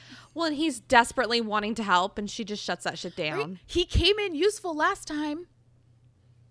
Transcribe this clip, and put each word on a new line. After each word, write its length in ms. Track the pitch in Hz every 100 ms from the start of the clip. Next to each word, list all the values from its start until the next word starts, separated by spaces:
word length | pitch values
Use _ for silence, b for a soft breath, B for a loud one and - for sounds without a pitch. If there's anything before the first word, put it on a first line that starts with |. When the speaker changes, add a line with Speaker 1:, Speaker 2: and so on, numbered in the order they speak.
| B B B
Speaker 1:
Well, 120 | - 330
and 100 | 285
he's 240 | 320 240
desperately 600 | - 247 233 - 220 240
wanting 360 | 220 208 208 226
to 80 |
help 340 | 202 180 196 -
and 100 | 208
she 140 | -
just 220 | 202 208
shuts 180 | - 175
that 160 | 180 160
shit 160 | 180
down. 240 | 170 151 151
Speaker 2:
Right? 200 | 147 185
He 200 | - 330
came 340 | 349 - 339 415
in 160 | 403
useful 400 | 294 381 415 359
last 320 | 302 330 392 -
time. 400 | 302 302 302 349 _ _ _ _ _ _ _ _ _ _